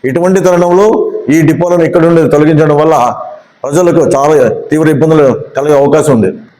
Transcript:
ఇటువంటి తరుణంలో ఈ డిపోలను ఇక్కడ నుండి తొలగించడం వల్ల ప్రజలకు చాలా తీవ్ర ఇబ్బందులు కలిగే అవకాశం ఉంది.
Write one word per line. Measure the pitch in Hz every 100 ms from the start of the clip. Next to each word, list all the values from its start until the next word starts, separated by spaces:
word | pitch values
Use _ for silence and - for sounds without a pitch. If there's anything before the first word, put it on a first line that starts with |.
| 127
ఇటువంటి | 135 175 190
తరుణంలో | 180 175 175 180 214 - - - -
ఈ | 156
డిపోలను | 151 - 175 175
ఇక్కడ | 160 175
నుండి | 165 165 147
తొలగించడం | 147 151 156 156 147
వల్ల | 156 151 120 117 - - _ _
ప్రజలకు | 135 147 175 170 147 135
చాలా | 143 156 120
తీవ్ర | - - 151 156
ఇబ్బందులు | 143 160 156 139 110 - -
కలిగే | 143 147
అవకాశం | 139 156 147
ఉంది. | 123 95 - -